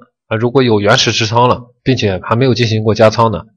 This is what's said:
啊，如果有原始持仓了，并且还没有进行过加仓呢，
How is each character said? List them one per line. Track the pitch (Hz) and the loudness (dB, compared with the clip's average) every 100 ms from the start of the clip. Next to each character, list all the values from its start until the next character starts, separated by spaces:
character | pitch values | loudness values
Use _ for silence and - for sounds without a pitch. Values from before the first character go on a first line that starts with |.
| _ _ - | _ _ -8
啊， | 110 | -4
如 | 123 | 0
果 | 135 | 0
有 | 123 107 | 2 2
原 | 101 123 | 2 2
始 | 120 | 0
持 | 104 110 | -2 -2
仓 | 117 123 | 0 2
了， | 107 - _ | 0 -6 _
并 | - 127 | -4 -2
且 | 104 90 | -2 -4
还 | - 113 | -4 -2
没 | |
有 | 131 | 0
进 | 113 113 | 0 0
行 | 110 | -2
过 | 110 | -2
加 | 104 110 | 2 2
仓 | 110 113 | 4 0
呢， | 87 - | -2 -10